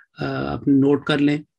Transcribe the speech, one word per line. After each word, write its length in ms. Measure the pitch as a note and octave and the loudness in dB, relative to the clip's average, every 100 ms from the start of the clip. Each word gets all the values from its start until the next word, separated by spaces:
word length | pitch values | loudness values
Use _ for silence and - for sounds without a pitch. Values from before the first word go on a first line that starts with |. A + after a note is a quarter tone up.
| _ - | _ -10
अ, 60 | C#3 | -8
अपने 480 | C3+ C#3 C#3+ - | -6 -6 -4 0
नोट 320 | C#3 C#3 C#3+ - | 2 4 2 0
कर 140 | D3 | 0
लें 240 | C#3+ D3+ - | 2 0 -6